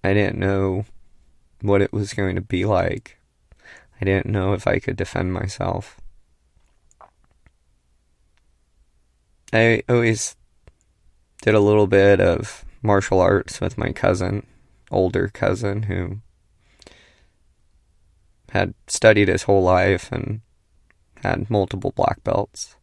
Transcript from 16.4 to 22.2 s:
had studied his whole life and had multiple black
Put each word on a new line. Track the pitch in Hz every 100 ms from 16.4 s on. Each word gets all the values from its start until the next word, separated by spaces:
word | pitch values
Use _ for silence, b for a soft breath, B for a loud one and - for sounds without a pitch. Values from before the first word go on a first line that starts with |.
| _ _ b b b b b b b b _ _ _ _ _ _ _ _ _ _ _
had | 101 92 - _
studied | - 113 104 101
his | 92
whole | - 101
life | 90 92 92 92 -
and | - - 110 _ _ _ _ _ _ _ -
had | - 90 101
multiple | 107 95 95 -
black | - - -